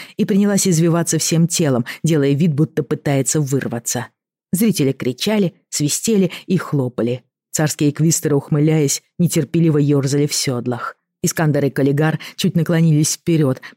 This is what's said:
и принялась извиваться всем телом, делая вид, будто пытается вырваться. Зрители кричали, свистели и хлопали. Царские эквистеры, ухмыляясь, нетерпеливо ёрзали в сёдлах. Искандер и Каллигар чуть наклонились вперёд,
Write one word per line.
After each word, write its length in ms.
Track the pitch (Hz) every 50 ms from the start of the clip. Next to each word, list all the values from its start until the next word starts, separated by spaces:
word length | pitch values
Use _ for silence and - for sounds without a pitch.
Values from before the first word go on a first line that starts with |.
| - - - -
и 80 | 165
принялась 420 | 160 208 196 208 202 202 196 - 196
извиваться 520 | 170 156 170 170 160 170 165 - 160 156
всем 280 | - - 165 160 170 165
телом, 380 | - - 170 143 127 117 120 - - - -
делая 300 | 156 165 147 139 139 143
вид, 200 | 135 180 175 143
будто 300 | 135 156 - - - 143
пытается 560 | - 151 - - 147 139 135 131 - - 156
вырваться. 680 | 147 127 139 131 123 107 117 120 - - - 123 117 - _ _ _ _ _ _ _ _ -
Зрители 380 | 175 233 214 156 - 143 135
кричали, 640 | 135 - - 127 123 - - 208 220 214 190 160 - _ _ _
свистели 640 | - - 147 147 - - - 226 220 196 185 165 - - -
и 120 | - 185 170
хлопали. 640 | - - 156 139 127 123 - - 113 120 123 123 - _ _ _ _ _
Царские 400 | - - 156 147 - - 156 147
эквистеры, 460 | 143 - 156 165 151 - - 151 143
ухмыляясь, 640 | 143 - - 156 147 147 156 156 160 147 139 - - - _ _ -
нетерпеливо 600 | 175 - - 170 139 - - 170 165 160 147 151
ёрзали 480 | 139 143 143 139 131 139 143 143 147 143
в 60 | -
сёдлах. 640 | - - 143 123 123 113 123 120 120 - - - _ _ _ _ _ -
Искандер 420 | 170 - - 165 151 139 143 143
и 40 | 135
Каллигар 480 | - 151 135 139 143 143 156 156 156 - - - -
чуть 200 | - - 180 -
наклонились 580 | 165 156 - 170 165 165 165 151 147 156 - -
вперёд, 480 | - _ 180 165 156 151 131 131 - - - -